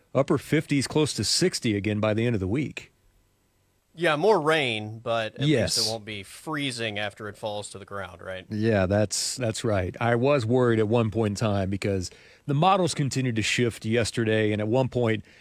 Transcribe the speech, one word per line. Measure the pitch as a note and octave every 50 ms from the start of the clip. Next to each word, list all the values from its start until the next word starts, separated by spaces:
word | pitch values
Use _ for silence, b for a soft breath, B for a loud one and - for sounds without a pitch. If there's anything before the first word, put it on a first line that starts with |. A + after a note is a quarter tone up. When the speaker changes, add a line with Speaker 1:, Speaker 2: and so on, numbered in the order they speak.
| b b -
Speaker 1:
upper | B2+ C#3 - D#3+ C3+
fifties, | - - D3 D#3 - - D3 C#3 A#2+
close | - - D3+ D#3 - -
to | - G#2+
sixty | - - - F3 F#3 - - - A#2+ G#2
again | G#2 F#2 G#2+ G#2 G#2+
by | G#2 G#2+ G#2+
the | A2 A#2
end | B2 A#2
of | G2
the | F#2+ F#2
week. | G#2+ D3 C#3 - - - - - _ _ _ _ _ _ _ _ _ _ _ _ _ _ _ _ _ _ _ _ _
Speaker 2:
Yeah, | D#3 E3+ E3 D3+
more | D3 E3 G#3+ A3 F3
rain, | D3 D3+ D#3 D#3+ C#3 B2 A2+ G#2+ G#2+ G#2+ A2 A2+
but | - A#2+ A#2 A2+ A2 A2 - -
at | C3+
Speaker 1:
Yes. | D3+ D3+ A#2 G2+ E2+ -
Speaker 2:
least | A#2+ A2 G#2+
it |
won't | A2 A2+ G2+
be | A2 G#2+ G2+
freezing | F#2+ - - - - D#3+ D#3 D3 C#3+ C3+ A#2+ A#2 A#2 A2 G#2 G2+
after | G#2 G2+ - - A2+ G#2
it | G2
falls | - - G#2+ G#2 G#2 G2+ -
to | - G2
the | G2
ground, | - G2+ G2+ F#2+ F2+ F#2 F2+
right? | F#2 F#2 F#2+ F#2 F2+ -
Speaker 1:
Yeah, | G#2+ G#2 G#2+ A2+ G#2+ G2+ F#2+
that's, | F2+ G2+ G#2 G#2+ G2 - - - - -
that's | - B2+ A2 A2 -
right. | - A#2 G#2 F#2+ F#2 F2+ - -
I | A#2 A#2 A#2+
was | A#2 B2 C#3 D3 C#3+ A2
worried | A2 B2 B2+ B2 A#2+ A2+ A2
at | A2 G#2
one | A#2 A#2+ A2+ A2
point | G#2 A2+ A2+ G#2
in | G2+ F#2+ A#2
time | G#2+ G2+ G2+ F#2+ F#2
because | G2+ G2 - G#2 G2 F#2+ F2 - B B B B B B B
the | - C#3
models | C#3+ E3 F#3 G3 F#3+ F3+ D3+ -
continued | - D3 B2+ - C3+ B2+ B2+ A#2
to | A2
shift | G2+ - - - B2 A#2 - - -
yesterday, | A2 A2+ A#2+ A2 - - - A#2 A2 A2 A2 A2 G#2
and | G#2+ G#2
at | G#2+ A2
one | A#2 C3 C3 B2+
point, | - B2+ A#2+ A2+ A2 G#2 b b b b